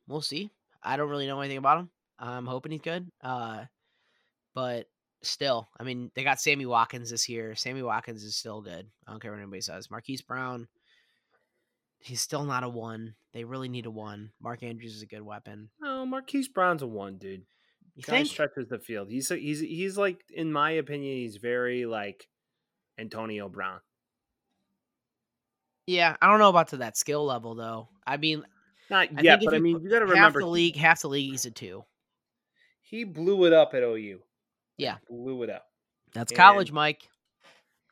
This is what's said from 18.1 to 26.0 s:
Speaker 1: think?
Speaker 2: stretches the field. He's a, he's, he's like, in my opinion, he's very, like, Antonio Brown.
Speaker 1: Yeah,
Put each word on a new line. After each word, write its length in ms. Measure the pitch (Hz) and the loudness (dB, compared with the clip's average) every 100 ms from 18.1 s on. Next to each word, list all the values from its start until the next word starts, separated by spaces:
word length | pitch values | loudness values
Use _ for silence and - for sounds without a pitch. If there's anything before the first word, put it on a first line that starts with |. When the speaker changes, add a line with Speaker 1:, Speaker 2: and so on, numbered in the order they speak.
| 247 | -2
Speaker 1:
think? 100 | 294 | -2
Speaker 2:
stretches 400 | - 147 - 113 | -2 -4 -4 -8
the 100 | 117 | -10
field. 300 | - 107 98 | -10 -10 -8
He's 200 | 127 135 | -6 -4
a, 60 | 175 | -6
he's, 220 | 147 151 | -6 -6
he's 380 | 156 165 190 196 | -6 -6 -6 0
like, 260 | 202 180 _ | -2 -2 _
in 220 | - 160 | -8 -4
my 200 | 151 151 | 0 0
opinion, 460 | 160 135 147 139 131 | 0 -4 -8 -6 -6
he's 180 | 120 101 | -8 -8
very, 480 | 120 123 123 123 117 | -4 -2 -2 -4 -4
like, 440 | 110 101 - - _ _ _ _ _ _ - | -6 -8 -12 -20 _ _ _ _ _ _ -16
Antonio 520 | 110 110 110 104 98 | -12 -10 -8 -8 -10
Brown. 320 | 92 95 92 _ _ _ _ _ _ _ _ _ _ _ _ _ _ _ _ _ _ _ _ - | -8 -8 -10 _ _ _ _ _ _ _ _ _ _ _ _ _ _ _ _ _ _ _ _ -2
Speaker 1:
Yeah, 280 | 180 | 2